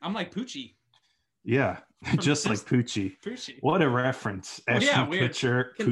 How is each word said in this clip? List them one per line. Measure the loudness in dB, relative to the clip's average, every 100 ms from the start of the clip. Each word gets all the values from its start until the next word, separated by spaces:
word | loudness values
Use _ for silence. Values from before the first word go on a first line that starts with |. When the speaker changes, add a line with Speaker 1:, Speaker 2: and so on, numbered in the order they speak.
Speaker 1:
I'm | -8
like | -6 -6
Poochie. | -8 -10 -10 -14 _ _ _ _ _ _ _
Speaker 2:
Yeah, | 0 2 2 -2 -12
<laughs> | _ -2
Speaker 1:
From | 2
Speaker 2:
just | 2 2 0
like | -2
Speaker 1:
Dis- |
Speaker 2:
Poochie. | 2 0 2 -2 -4 -6
Speaker 1:
Poochie. | -12 -12 -14 -4
Speaker 2:
What | 0 4
a | 4
reference. | 4 0 -2 -6 -6 -12 -10 0
Speaker 1:
Well, | 2
yeah, | 4
Speaker 2:
Ashton | 4 2
Speaker 1:
weird. | 0 0
Speaker 2:
Kutcher, | 0 0 2 -2 -2
Speaker 3:
Can | 0